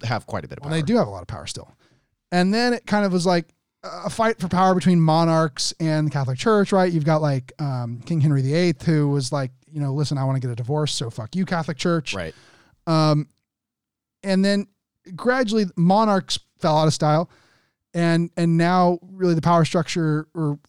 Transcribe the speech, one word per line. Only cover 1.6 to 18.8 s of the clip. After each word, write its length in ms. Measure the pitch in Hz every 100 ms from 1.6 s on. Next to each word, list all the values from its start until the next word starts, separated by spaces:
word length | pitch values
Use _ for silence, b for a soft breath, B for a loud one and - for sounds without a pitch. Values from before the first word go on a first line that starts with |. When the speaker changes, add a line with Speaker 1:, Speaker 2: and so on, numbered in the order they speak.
| - _ _ _ _ _ _
Speaker 2:
And 220 | 180 190
then 200 | 220 247
it 120 | 233 -
kind 200 | 208 202
of 60 |
was, 140 | 180 180
like, 220 | 170 - _ _ _
a 260 | 190 175 185
fight 300 | - 226 226
for 80 | 185
power 260 | 180 185
between 260 | 180 185 175
monarchs 760 | 156 160 165 160 160 - - -
and 280 | 160 156 151
the 40 |
Catholic 260 | 143 131 127
Church, 340 | 226 208 196
right? 200 | 196 180
You've 140 | 165 147
got, 160 | 156
like, 320 | 151 135 127 -
um, 400 | 147 127 120 120 -
King 140 | 165
Henry 220 | 151 139
the 120 | 131
eighth, 300 | 160 180 -
who 240 | 170 151 147
was 240 | 143 127
like, 200 | 143 131 - _
you 120 | 151
know, 120 | 143
"Listen, 240 | 139 139 139
I 60 |
wanna 160 | 135 131
get 100 | 123
a 60 | 117
divorce, 380 | 120 151 151
so 160 | - 113
fuck 260 | - 110 185
you, 100 | 190
Catholic 320 | 175 156 156
Church." 360 | 180 170 - 113
Speaker 1:
Right. 180 | 80 b b b b _ -
Speaker 2:
Um, 400 | 160 156 151 147 _ _ _ _ _ _ _ _ _
and 200 | 196 190
then 240 | 196 202 196 _ _ _ - 170
gradually 500 | 240 262 220 220 190 -
monarchs 640 | 170 202 220 190 - - - _
fell 200 | - 151
out 100 | 156
of 60 |
style, 360 | - 151 156 180 b b b b b _
and, 380 | 170 170 165 170 -
and 220 | 170 165
now 400 | 170 185